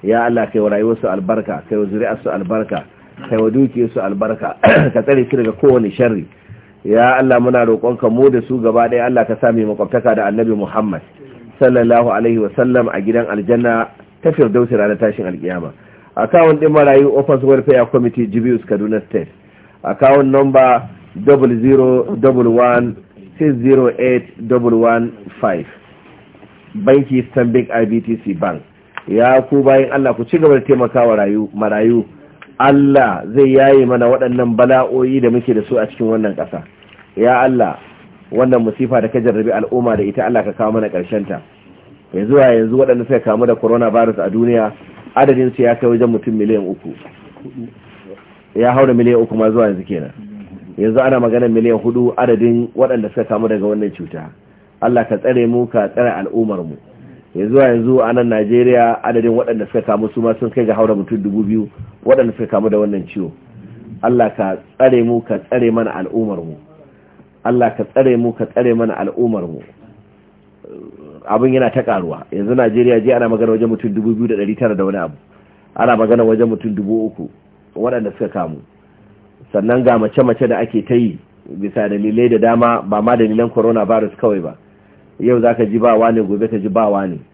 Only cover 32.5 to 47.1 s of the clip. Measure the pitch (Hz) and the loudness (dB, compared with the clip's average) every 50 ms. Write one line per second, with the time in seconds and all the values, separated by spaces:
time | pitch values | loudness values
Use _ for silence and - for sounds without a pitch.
32.5 | - _ 127 139 139 143 143 139 139 139 131 110 95 90 - 92 110 135 139 131 | -6 _ 2 4 4 4 4 4 4 4 4 2 0 -4 -8 -4 2 2 2 4
33.5 | 131 131 135 139 135 139 127 120 127 123 123 120 127 123 131 123 123 123 123 120 | 4 4 6 6 6 6 4 4 2 2 2 2 2 2 0 -2 0 -2 0 0
34.5 | 117 107 123 123 131 131 127 104 120 131 127 131 131 135 123 117 117 123 120 - | 2 2 4 4 4 2 2 0 0 -2 0 0 0 0 2 2 0 0 0 0
35.5 | 117 107 104 - 127 120 110 110 - - 117 110 113 113 107 104 95 - 82 - | -2 -2 -2 -2 -2 -2 -2 -4 -6 -6 -2 -2 -2 0 -2 -4 -4 -6 -8 -10
36.5 | - 82 82 - _ _ - - - - - _ _ 98 110 120 127 - 127 131 | -10 -14 -14 -16 _ _ -20 -20 -20 -20 -20 _ _ 0 2 2 4 2 2 0
37.5 | 131 123 113 90 73 - - - - - - - - - - - - 110 127 127 | 2 0 -2 -2 -4 -10 -16 -20 -20 -20 -20 -20 -20 -20 -20 -6 -2 0 2 2
38.5 | 127 123 117 110 104 - 131 117 131 120 110 110 - 127 113 123 104 107 110 113 | 2 2 0 -2 -2 -4 -4 0 0 0 0 0 -2 0 0 0 0 0 -2 -2
39.5 | 95 104 110 - - 127 120 120 110 101 104 101 98 113 92 104 120 110 101 104 | -2 -2 -4 -2 -2 -2 0 0 0 0 -2 -4 -4 -4 -4 0 0 -2 -2 -2
40.5 | 95 - 113 110 110 113 107 101 92 90 90 90 110 107 98 92 95 - - _ | -4 -4 -4 -2 -2 -2 -2 -2 -4 -6 -6 -4 -6 -6 -4 -6 -10 -12 -12 _
41.5 | _ _ _ - - _ _ - - _ _ _ - 90 101 110 135 143 135 127 | _ _ _ -20 -20 _ _ -20 -20 _ _ _ -6 -6 -2 2 4 4 6 6
42.5 | 120 113 110 113 117 131 135 131 123 120 117 120 135 117 - 113 107 110 123 120 | 4 4 2 2 2 0 2 2 2 -2 0 -2 -2 -2 0 0 0 0 2 0
43.5 | 113 110 - 110 117 120 120 113 104 117 117 113 107 98 85 98 95 110 117 120 | 0 0 0 0 0 2 0 2 2 2 2 2 0 -2 -4 -4 -2 0 0 2
44.5 | 120 117 110 104 101 - - - - - - - - - 139 143 135 123 127 123 | 2 0 0 -2 -6 -10 -20 -20 -20 -20 -20 -6 0 2 2 4 4 2 0 -2
45.5 | 123 - 123 117 120 117 - 120 120 113 123 117 113 107 110 127 110 107 104 104 | 0 0 0 0 2 2 0 0 2 2 2 2 0 -2 -4 -4 -2 -2 0 0
46.5 | 110 104 98 90 95 - - 80 69 - - - | 0 -2 -2 -4 -8 -10 -12 -18 -18 -16 -20 -20